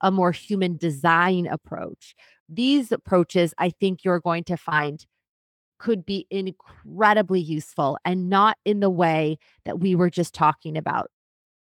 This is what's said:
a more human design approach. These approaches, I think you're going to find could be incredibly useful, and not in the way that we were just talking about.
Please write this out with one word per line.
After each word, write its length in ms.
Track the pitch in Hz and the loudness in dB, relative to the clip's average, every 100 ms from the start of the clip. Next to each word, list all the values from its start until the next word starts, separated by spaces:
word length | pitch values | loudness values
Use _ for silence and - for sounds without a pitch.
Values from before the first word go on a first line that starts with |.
a 80 | 190 | 0
more 220 | 190 180 | 2 2
human 460 | 170 - 196 180 165 | 0 -4 -2 -2 -2
design 680 | 170 139 170 165 180 185 175 | -4 0 2 4 4 2 -2
approach. 680 | 147 - - - - - _ _ _ - | -6 -10 -12 -12 -14 -20 _ _ _ -14
These 420 | 160 254 285 233 | -2 2 2 0
approaches, 600 | - - 185 165 185 170 - | -4 0 2 2 2 0 0
I 100 | 180 | -4
think 340 | - 196 185 | 0 -2 -2
you're 160 | 185 175 | -2 -2
going 260 | 175 170 170 | -2 -4 -4
to 120 | 175 | -8
find 480 | - 151 147 151 _ _ _ _ _ _ _ _ | -4 -2 -2 -8 _ _ _ _ _ _ _ _
could 280 | 233 208 170 | -4 -4 -4
be 180 | 196 - | -8 -6
incredibly 1080 | 196 190 175 _ - - 170 214 208 180 185 | -8 -8 -10 _ -20 -12 2 4 4 2 0
useful, 600 | 156 151 - - 139 - | -2 -6 -6 -2 -2 -2
and 260 | 175 185 180 | -4 -2 0
not 280 | 196 214 - 202 | 2 2 0 -2
in 140 | 208 | 0
the 100 | 196 | 0
way 480 | 180 165 160 156 156 _ _ | 2 2 2 0 -4 _ _
that 160 | - 175 | -8 -2
we 140 | 190 | 0
were 160 | 175 175 | 2 2
just 240 | 180 170 | 0 -4
talking 420 | - 156 - 160 156 | 0 0 0 -6 -8
about. 360 | - - - _ _ _ _ _ _ | -4 -4 -6 _ _ _ _ _ _